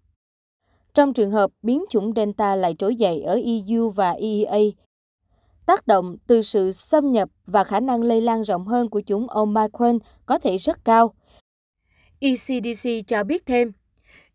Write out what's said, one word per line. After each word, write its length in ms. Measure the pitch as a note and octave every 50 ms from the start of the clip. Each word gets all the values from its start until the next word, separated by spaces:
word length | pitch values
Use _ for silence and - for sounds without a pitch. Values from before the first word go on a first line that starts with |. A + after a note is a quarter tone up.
| _ _ _ _ _ _ _ _ _ _ _ _ _ _ _ _ _ _ -
Trong 200 | C#4+ C#4+ C#4 B3
trường 180 | - G#3+ G3
hợp 200 | G#3 G#3+ G3+ F#3+ _ _
biến 220 | - A3+ B3 D4+ F#4 G#4
chủng 220 | - G#3+ F#3+ A3 A3
Delta 400 | A3+ G#3+ G#3 G3+ - G#3+ G3+ G3
lại 200 | G3 F#3 F3 E3 -
trỗi 180 | G3+ G3 B3
dậy 260 | A#3 A3+ F#3 E3+ D3
ở 200 | - E3 F#3 B3 G3
E 300 | A#3 A#3 A3+ F#3+ F#3+ A#3
U 140 | A#3 A#3 A3+
và 220 | G3 G3+ G3 F3+
E 160 | E3+ - G3+ A3 G#3+ G#3
E 60 | G#3+
A, 160 | - G3+ G#3 G#3+ G#3 G3+ _ _ _ _ _ _ _ _ _ _ _ _ _ _ _ _ _ -
tác 220 | - - - - -
động 300 | G#3 F#3+ F3+ F3+ F3 - _ -
từ 140 | A#3+ A3+
sự 300 | G#3+ - - G#3 F#3+ F#3+
xâm 400 | F#3+ - - - - D4+ C#4+ C#4+
nhập 180 | B3+ A3 F#3+ - _ _ _
và 180 | - F3+ G#3+ F#3+
khả 160 | F#3+ G#3 G#3
năng 220 | B3 C4+ B3 A#3
lây 200 | A#3 A#3 A3+ A3+
lan 200 | A3+ A#3 A3+ A3+
rộng 260 | A3 G3+ F#3+ F3 F#3 G3+
hơn 220 | A#3+ A#3+ A#3+ A3
của 120 | G#3+ G#3 G#3
chủng 220 | - G3+ G3+ A#3 A3+
Omicron 720 | - G#3+ G#3+ G#3 G#3 A3+ A3+ A3 - - A#3+ A#3+ A#3+ A3+ - _ _ _ _
có 120 | - C4 E4+
thể 200 | - C#4 F#3 F#3+
rất 280 | - D4 E4 - -
cao. 280 | - A3+ A3+ A#3 A3+ - _ _ _ _ _ _ _ _ _ _ _ _ _ _ _ _ _ _ _ _ - -
E 120 | C#4 B3+
C 120 | B3 - -
D 200 | C4 B3 G3+ A#3 A#3 G3+ -
C 240 | B3 A#3 A3+ G3+ -
cho 160 | A#3+ G#3 G#3
biết 220 | G3 D4+ F4+ -
thêm, 260 | - B3 A#3+ A#3+ A#3 G3+ _ _ _ _ _ _ _ _ - _ _ _